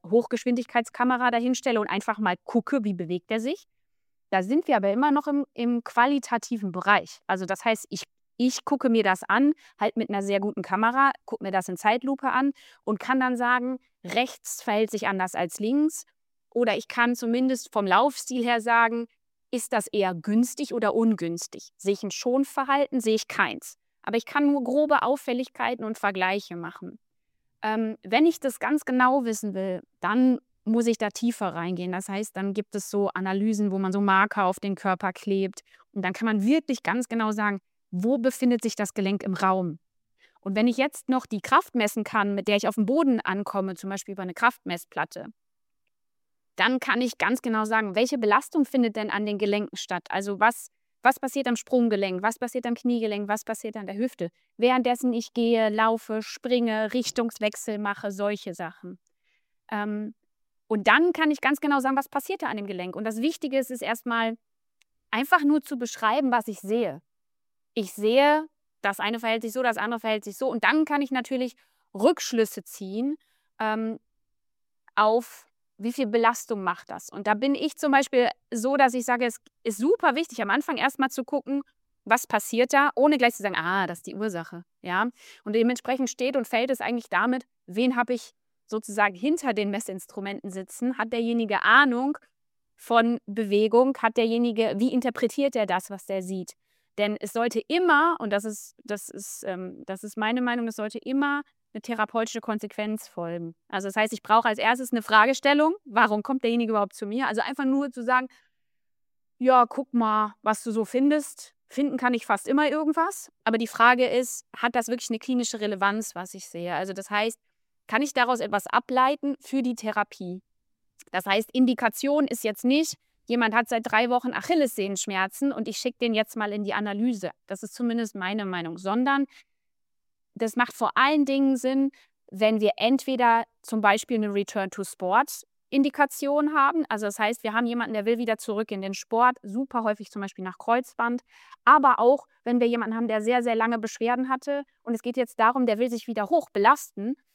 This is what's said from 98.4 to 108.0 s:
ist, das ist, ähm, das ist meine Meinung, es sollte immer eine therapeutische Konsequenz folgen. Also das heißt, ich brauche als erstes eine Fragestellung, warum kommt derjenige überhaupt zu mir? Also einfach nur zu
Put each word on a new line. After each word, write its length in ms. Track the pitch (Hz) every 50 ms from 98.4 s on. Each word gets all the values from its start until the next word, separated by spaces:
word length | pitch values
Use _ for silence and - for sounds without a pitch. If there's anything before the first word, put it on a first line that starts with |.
| 208
ist, 300 | 220 208 - - - - _ -
das 260 | - 208 202 - -
ist, 340 | - - 202 - - - -
ähm, 360 | 196 185 180 185 185 - - -
das 180 | - 190 190 -
ist 140 | 208 -
meine 240 | 220 214 214 240 254
Meinung, 260 | 247 247 240 240 233
es 80 | 226 220
sollte 240 | - 208 214 - 233
immer 420 | - - 262 277 285 285 285 285 294 _ _ _ _ _ -
eine 80 | 220
therapeutische 600 | - - 233 220 214 - - 233 226 226 - 233
Konsequenz 640 | - - 220 214 - 202 - - 208 214 214 214 -
folgen. 480 | - - - 170 170 170 170 170 165 165 _ _
Also 200 | _ - 190 196
das 80 | 196 190
heißt, 180 | 220 214 220 -
ich 80 | 202
brauche 260 | - - 214 226 233
als 120 | 240 214 220
erstes 320 | 220 220 247 247 262 240
eine 100 | - 233
Fragestellung, 720 | 208 - 220 220 214 254 269 - - 277 285 294 302 320 359 427 -
warum 360 | 285 202 220 247 214 214 214
kommt 220 | 208 - 262 262 -
derjenige 260 | 226 233 240 233 220
überhaupt 220 | 226 208 202 196 -
zu 140 | - 220
mir? 200 | 202 208 254 269
Also 140 | - 208 208
einfach 240 | - - 277 - 285
nur 260 | 262 269 277 285 277
zu 120 | - 254